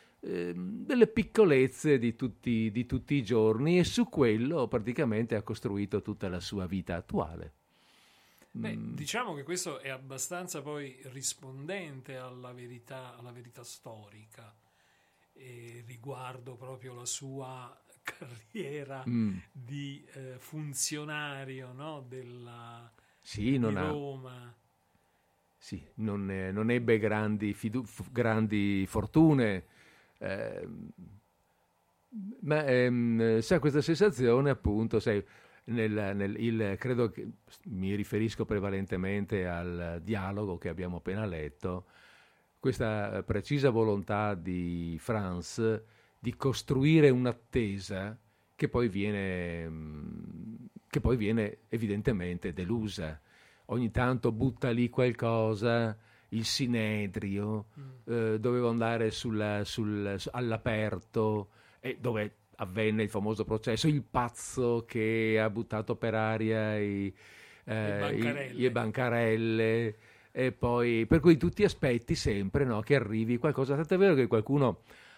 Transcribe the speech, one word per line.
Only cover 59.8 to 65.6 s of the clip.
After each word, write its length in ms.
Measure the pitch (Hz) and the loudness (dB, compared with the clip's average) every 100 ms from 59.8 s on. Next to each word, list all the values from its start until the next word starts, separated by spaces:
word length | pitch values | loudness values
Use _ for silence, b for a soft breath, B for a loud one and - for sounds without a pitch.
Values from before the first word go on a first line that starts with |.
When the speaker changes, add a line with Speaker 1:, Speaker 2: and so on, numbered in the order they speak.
| 107 104 101 98 | -2 0 -2 -4
Speaker 1:
su, 120 | - | -6
all'aperto, 1160 | 123 120 110 123 107 107 90 - 113 107 107 98 b b b | -4 -2 -2 -2 0 -2 -4 -4 0 0 0 -6 b b b
e 160 | - - | -10 -6
dove 360 | 120 110 104 - _ - | -4 -2 -4 -8 _ -10
avvenne 460 | 101 95 110 107 | -6 0 2 2
il 60 | 104 | 0
famoso 340 | 104 104 110 | 0 -2 -2
processo, 440 | 107 110 - 113 160 | -2 -2 0 0 2
il 160 | 147 | 2
pazzo 800 | 139 - 120 - - - 120 117 113 | 0 -2 -2 -4 -8 0 2 0 -2
che 500 | 117 110 113 110 110 | 0 2 2 4 4
ha 80 | 110 | 2
buttato 460 | 104 | 0